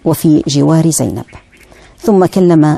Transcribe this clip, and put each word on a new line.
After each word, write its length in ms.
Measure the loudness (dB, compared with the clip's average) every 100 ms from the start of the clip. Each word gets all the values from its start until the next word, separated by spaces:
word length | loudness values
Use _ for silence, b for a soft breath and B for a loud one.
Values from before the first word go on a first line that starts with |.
| -4
وفي 380 | -2 0 0 0
جوار 420 | -2 0 0 0
زينب. 360 | -2 -4 -6 -12 -20 _ _ b b b b
ثم 260 | 0 0 0
كلم 520 | 0 2 2 2